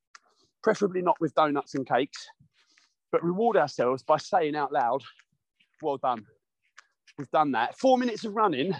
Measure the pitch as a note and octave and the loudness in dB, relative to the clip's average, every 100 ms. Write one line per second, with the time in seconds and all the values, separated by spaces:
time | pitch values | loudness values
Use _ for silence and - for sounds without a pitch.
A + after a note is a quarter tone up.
0 | _ - _ _ _ _ - G#3 G3+ F3+ | _ -20 _ _ _ _ -2 0 0 0
1 | F3 D#3+ D#3+ - D3+ C#3+ - C#3+ C3 B2+ | 0 0 0 2 2 0 -4 -8 -2 0
2 | D3 - - _ _ _ _ _ _ _ | -2 -8 -20 _ _ _ _ _ _ _
3 | _ E3 E3+ F3+ A#3 G3 D#3 - B2 C3 | _ -2 -2 0 2 2 0 0 0 -2
4 | - D3+ - G3 D#3+ D3+ C#3 C#3+ A#2+ C3+ | 0 0 2 0 0 -2 -2 0 0 -2
5 | - - _ _ _ _ _ _ D#3 C#3 | -6 -20 _ _ _ _ _ _ -6 -4
6 | C3 A#2+ G#2 _ _ _ _ - _ _ | -2 -4 -8 _ _ _ _ -20 _ _
7 | _ - C#3 D#3+ D3+ A#2+ A#2+ - C4 B3+ | _ -14 -2 2 2 2 -2 2 4 4
8 | B3+ G#3+ G#3+ G3+ G#3+ C3 F3 | 2 -4 -6 0 0 0 -2